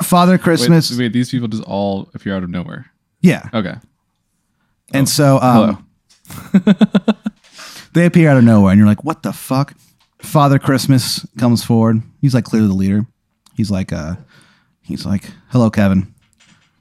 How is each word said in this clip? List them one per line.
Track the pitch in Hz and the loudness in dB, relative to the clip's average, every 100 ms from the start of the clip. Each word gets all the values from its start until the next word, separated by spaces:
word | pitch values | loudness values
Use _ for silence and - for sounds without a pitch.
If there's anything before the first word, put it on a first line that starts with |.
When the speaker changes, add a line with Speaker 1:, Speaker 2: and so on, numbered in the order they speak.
Speaker 1:
Father | - 175 180 185 | -2 2 2 2
Christmas. | - 165 123 165 - | 0 0 2 2 0
Speaker 2:
Wait, | 123 | -4
wait, | 123 | -4
these | 117 123 | -2 -4
people | 127 120 | -6 -6
just | 110 | -8
all | - 101 101 98 95 | -8 -6 -4 -6 -10
appear | - - 95 | -12 -8 -8
out | |
of | 90 | -6
nowhere? | 87 85 - - _ _ _ | -8 -10 -14 -18 _ _ _
Speaker 1:
Yeah. | 180 117 - | 0 0 -4
Speaker 2:
Okay. | 117 92 - - _ _ _ _ _ _ _ _ _ _ | -8 -8 -12 -20 _ _ _ _ _ _ _ _ _ _
Speaker 1:
And | 135 | -4
Speaker 2:
Oh. | 135 | -2
Speaker 1:
so, | - 143 135 | 2 2 4
um, | 127 120 107 98 - _ _ _ _ - - | 4 2 2 -2 -12 _ _ _ _ -20 -2
Speaker 2:
Hello. | 196 180 196 214 202 - 214 - - _ | 0 2 2 2 0 -2 -6 -10 -14 _
<laughs> | - - - - | -20 -20 -20 -4
Speaker 1:
they | - 175 | 0 2
appear | 170 160 | 4 4
out | 135 | 6
of | |
nowhere, | 117 110 98 | 6 4 4
and | 95 | 4
you're | 104 | 4
like, | 104 | 2
"What | 143 160 | -4 -8
the | 104 | -10
fuck?" | - - 131 139 - _ _ _ _ | -12 -6 -4 -4 -10 _ _ _ _
Father | - 156 143 139 | -4 0 2 2
Christmas | - 269 - 131 - - - - | 0 -2 2 0 0 -8 -12 -4
comes | 123 117 | 0 0
forward. | - 117 113 113 113 _ | 0 0 2 0 -4 _
He's, | 143 123 | 0 0
like, | - | -2
clearly | 113 107 | 0 0
the | 95 | 0
leader. | 98 101 107 _ _ _ _ - | -2 -2 -4 _ _ _ _ -8
He's | 104 | -4
like, | 98 95 | -4 -6
uh, | 85 78 87 - _ _ _ _ _ | -8 -8 -10 -14 _ _ _ _ _
he's | - 101 - | -14 -12 -6
like, | 101 - - _ | -6 -8 -18 _
"Hello, | 127 117 | 0 0
Kevin. | 107 98 95 95 _ _ _ _ _ _ _ | 0 0 0 -2 _ _ _ _ _ _ _